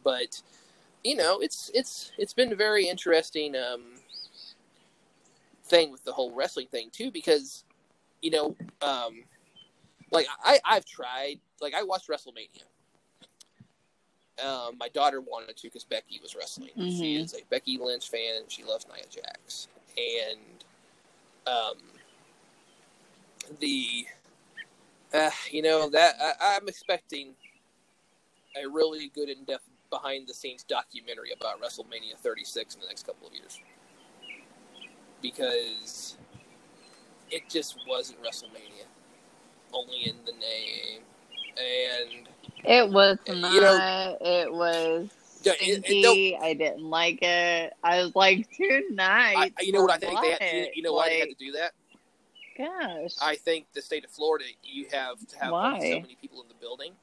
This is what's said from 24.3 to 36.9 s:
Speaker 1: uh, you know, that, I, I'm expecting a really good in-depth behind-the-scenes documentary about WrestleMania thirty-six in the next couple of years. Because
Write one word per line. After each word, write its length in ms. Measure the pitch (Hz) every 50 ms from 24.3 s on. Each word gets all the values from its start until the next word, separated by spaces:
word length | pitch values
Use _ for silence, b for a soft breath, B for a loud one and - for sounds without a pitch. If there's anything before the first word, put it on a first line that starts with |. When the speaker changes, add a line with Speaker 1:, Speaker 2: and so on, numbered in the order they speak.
| _ _ _ _ _ - - _ _ _ _ _ _ _ _ _ -
Speaker 1:
uh, 160 | 156 156 151 - - - -
you 120 | 147 156
know, 260 | 156 160 160 156 156 147
that, 260 | 143 156 170 170 - -
I, 360 | 147 160 147 - 175 202 202
I'm 120 | 202 202 190
expecting 680 | 180 - - - 185 170 _ _ 151 143 139 135 131 _ - - _ _ _ _ _ _ _ _ _ _ _ _ _ _ _ _ _ _ _ _ -
a 100 | 139 139 139
really 400 | 143 160 156 160 156 151 147 139 _
good 140 | 147 147 139
in-depth 400 | 135 135 135 131 135 127 _ _ _ _ _ _
behind-the-scenes 760 | 139 135 143 139 135 135 135 127 127 - - 135 127 123 -
documentary 680 | - 139 127 120 _ - 117 113 120 117 113 117 123
about 280 | - - - 110 98 -
WrestleMania 560 | 117 120 - - 120 117 117 113 110 110 107 -
thirty-six 560 | - 123 113 107 104 - - 113 110 - -
in 60 | -
the 60 | 95
next 200 | 92 95 - -
couple 200 | - - _ - -
of 60 | -
years. 260 | - - - - - - - - - - - - - - - - - - 1077 - - - - - - - - - - - - - - - - - -
Because 920 | - 123 - - 135 123 120 120 117 - - - - - - - - - - - - - - - - - - - - - - - - -